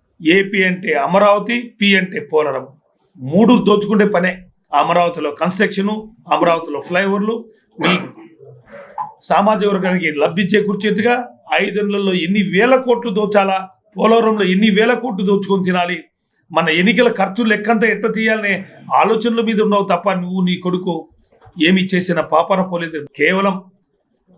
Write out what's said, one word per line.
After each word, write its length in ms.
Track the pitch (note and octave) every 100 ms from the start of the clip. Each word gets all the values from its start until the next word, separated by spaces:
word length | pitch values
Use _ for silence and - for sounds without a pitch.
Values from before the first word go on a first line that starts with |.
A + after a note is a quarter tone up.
| _ -
ఏపీ 380 | D#3+ F#3+ G3 G3+ F#3
అంటే 220 | F3+ - D3 C#3
అమరావతి, 500 | F#3+ G3+ G3+ G3+ A#3+ A#3 -
పి 100 | G3+ F#3+
అంటే 180 | F#3 D#3 -
పోలవరం, 360 | D#3 D3 C3 B2+ - _ _ _ - C3
మూడు 200 | E3+ A#3 A#3 G3+
దోచుకుంటే 380 | G#3 G#3 G#3 G3+
పనే. 180 | F3 F3+ F3 - _ _ D3
అమరావతిలో 500 | D#3 F3 F3 E3+ D3+ D3
కన్‌స్ట్రక్షన్, 540 | E3 F#3 G3+ F#3+ G3+ G#3+ - - -
అమరావతిలో 460 | D#3 E3+ E3 D#3+ C#3+ -
ఫ్లైఓవర్లు, 480 | F3 G3 G3 G#3+ A#3+ - _ _ -
మీ 100 | E3 F3+ - - - _ - - _ - - - - - -
సామాజిక 380 | E3 G3+ G#3+ G3+
వర్గానికి 380 | F#3+ F#3 F3+ D#3+ D3
లబ్ధి 220 | D#3+ E3 F3+
చేకూర్చేట్టుగా 640 | G3+ G3 G#3 G#3+ G#3 A3+ B3 B3 - - D#3
ఐదేళ్లలో 500 | G#3 G3+ G3+ G3+ G3 F#3 E3
ఎన్ని 160 | G#3 F3
వేల 200 | F3+ A#3+ C4
కోట్లు 260 | B3+ A#3 A#3+ G#3
దోచాలా, 400 | G#3 G#3 G3 F#3+ F#3 _ _ F#3
పోలవరంలో 480 | G#3+ A#3 A3 G#3+ F#3
ఎన్ని 160 | F#3+ A3 F#3+
వేల 140 | A#3 A#3+
కోట్లు 220 | B3 F#3+ G3
దోచుకొని 360 | G3 F#3+ G3 F#3
తినాలి, 300 | F3+ F3 E3+ - _ _ _ _
మన 180 | D#3+ E3 D#3+
ఎన్నికల 280 | F#3+ G3+ A#3+ A3+
ఖర్చు 240 | F#3 F#3+ A3
లెక్కంతా 360 | G#3 G#3 A3+ A3
ఎట్ట 120 | G3+ A3
తీయాలనే 400 | A3 A3 A3 G3+ F#3 - - - C3+
ఆలోచనల 420 | F3+ A3 A#3 A3+ A3
మీద 120 | G#3+ G3
ఉన్నావు 200 | G3+ F#3+
తప్ప 200 | F3 G3+ F#3
నువ్వు 180 | F3+ F#3 F3+
నీ 60 | F3+
కొడుకు 300 | F3+ F3+ F#3 D#3+ - _ _ _ - - D#3+
ఏమి 160 | F#3+ F#3
చేసిన 280 | F3+ F3+ E3 D3+
పాపాన 280 | D#3 E3+ F#3+ F#3
పోలేదు. 300 | F3 E3 D#3+ C#3+ -
కేవలం 340 | D3+ F#3+ G3 F#3 - _ _ _ _ _ _